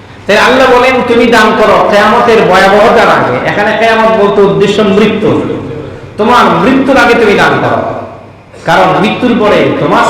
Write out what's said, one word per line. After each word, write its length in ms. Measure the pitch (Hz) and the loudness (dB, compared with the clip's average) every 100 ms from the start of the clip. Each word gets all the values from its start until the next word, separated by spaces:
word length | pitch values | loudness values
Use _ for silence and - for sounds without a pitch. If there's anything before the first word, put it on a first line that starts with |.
| - - - | -20 -10 -2
তাই 100 | 214 | 0
আল্লাহ 420 | 214 262 254 247 | 2 2 2 2
বলেন, 220 | 262 254 247 | 2 0 0
"তুমি 180 | 233 254 | 2 2
দান 260 | 226 214 226 | 2 2 2
করো 300 | 214 185 185 | 2 2 2
কিয়ামতের 480 | 202 214 233 233 220 | 2 2 2 2 2
ভয়াবহতার 680 | 175 185 196 202 220 226 190 | 2 2 2 2 2 2 0
আগে।" 400 | 165 127 127 156 | 0 -2 -4 -4
এখানে 280 | 202 214 214 | -4 -4 -2
কিয়ামত 460 | 226 226 220 220 | 0 0 0 0
বলতে 180 | 202 202 | 0 2
উদ্দেশ্য 400 | 190 165 208 208 | 2 2 0 0
মৃত্যু। 600 | 202 202 214 - 151 151 - - - - - - - - | 0 2 0 0 -2 -2 -4 -8 -10 -12 -14 -16 -14 -4
তোমার 280 | 220 240 - | 0 2 2
মৃত্যুর 520 | 170 208 269 262 254 | 0 0 0 2 2
আগে 160 | 240 | 2
তুমি 200 | 233 208 | 2 2
দান 160 | 185 151 - | 2 0 -2
করো, 200 | 120 113 - - - - - - - - - | -4 -4 -6 -10 -14 -18 -20 -20 -20 -10 -2
কারণ 340 | 175 185 185 | 0 0 0
মৃত্যুর 340 | 214 214 247 202 | -2 -2 -2 0
পরে 320 | 208 170 - - | 0 0 0 -2
তোমার 240 | 151 220 | -2 0